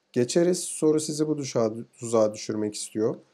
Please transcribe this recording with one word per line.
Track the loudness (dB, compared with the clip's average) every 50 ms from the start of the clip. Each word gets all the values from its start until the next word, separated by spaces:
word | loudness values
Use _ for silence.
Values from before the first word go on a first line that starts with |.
| _ _ -2
Geçeriz. | 0 0 2 2 2 4 4 2 0
Soru | -2 -6 -4 0 2 2 4 2
sizi | 0 -2 -4 -2 -2 -2
bu | -2 -2
duşa-, | -4 -4 -2 0 0 0 -2 -4 -12 -14 _ -12
tuzağa | -6 0 2 4 4 4 2
düşürmek | -2 -6 -6 -4 -2 -4 -4 -4
istiyor. | -6 -10 -8 -4 0 0 0 0 -2 -10 _